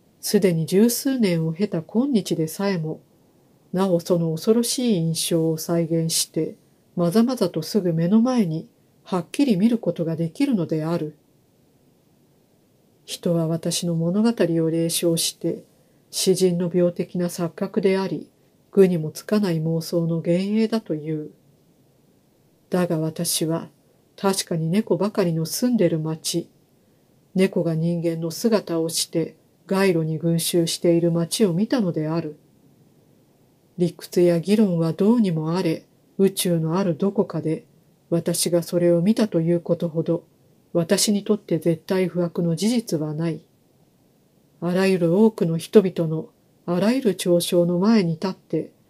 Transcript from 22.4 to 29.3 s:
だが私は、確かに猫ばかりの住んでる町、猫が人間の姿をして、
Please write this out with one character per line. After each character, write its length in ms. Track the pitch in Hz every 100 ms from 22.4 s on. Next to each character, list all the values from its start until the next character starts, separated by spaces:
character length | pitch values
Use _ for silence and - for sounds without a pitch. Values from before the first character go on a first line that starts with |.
| _ _ -
だ 160 | 180 175
が 140 | 160
私 480 | 160 160 165 - 160
は、 220 | 165 - _ _ _ _ -
確 300 | 196 196 -
か 100 | 170
に 140 | 160
猫 280 | 196 220 170
ば 120 | 202
か 140 | -
り 100 | 180
の 120 | 160 160
住 260 | - 247
ん 40 | 233
で 120 | 170
る 100 | 165
町、 480 | 156 160 - 170 - _ _ _ _ _ _ _ _ 185
猫 280 | 190 196
が 100 | 165
人 240 | 160 165 170
間 240 | 165 165
の 80 | 165
姿 500 | 165 233 208 - 165
を 100 | 165
し 200 | 165 -
て、 260 | 165 160